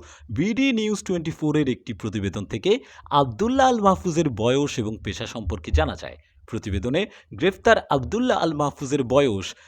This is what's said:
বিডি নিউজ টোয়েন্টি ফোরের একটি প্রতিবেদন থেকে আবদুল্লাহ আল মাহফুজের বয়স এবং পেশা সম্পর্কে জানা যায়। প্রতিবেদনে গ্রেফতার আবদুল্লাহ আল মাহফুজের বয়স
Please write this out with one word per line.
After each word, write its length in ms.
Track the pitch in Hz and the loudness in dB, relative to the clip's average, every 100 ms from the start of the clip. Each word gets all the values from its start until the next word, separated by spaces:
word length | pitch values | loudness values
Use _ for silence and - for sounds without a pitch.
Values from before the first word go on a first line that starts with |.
| - - - | -6 -18 -8
বিডি 360 | 110 196 233 269 | -2 0 2 2
নিউজ 280 | 226 214 202 | 2 0 -2
টোয়েন্টি 260 | - 175 160 | -2 -4 -4
ফোরের 380 | 160 151 151 135 | -4 0 2 2
একটি 240 | 113 - | -2 -6
প্রতিবেদন 520 | 104 113 107 98 104 | -8 -6 -4 -4 -4
থেকে 280 | 92 113 175 247 - - - | -6 -4 0 0 -2 -20 0
আবদুল্লাহ 560 | 143 139 113 220 262 262 | 2 2 0 0 4 4
আল 120 | 240 | 4
মাহফুজের 480 | 196 180 185 156 160 | 2 2 0 0 0
বয়স 420 | 110 113 135 143 - | 0 2 2 0 -2
এবং 140 | 107 107 | -4 -6
পেশা 220 | 113 92 110 | -8 -8 -8
সম্পর্কে 440 | 120 101 104 - | -8 -6 -6 0
জানা 260 | 151 151 92 | 0 0 -4
যায়। 200 | 64 64 _ _ - | -12 -16 _ _ -10
প্রতিবেদনে 520 | 110 104 98 110 151 202 - _ | -8 -4 -4 -2 -2 -2 -8 _
গ্রেফতার 440 | 98 175 190 233 214 - | -2 -2 2 4 4 4
আবদুল্লাহ 480 | 143 123 220 254 208 | -2 0 -2 0 0
আল 140 | 165 | 0
মাহফুজের 480 | 147 143 - 139 143 | 0 -2 -4 -4 -2
বয়স 420 | 123 131 139 98 90 - | 2 4 4 0 -6 -12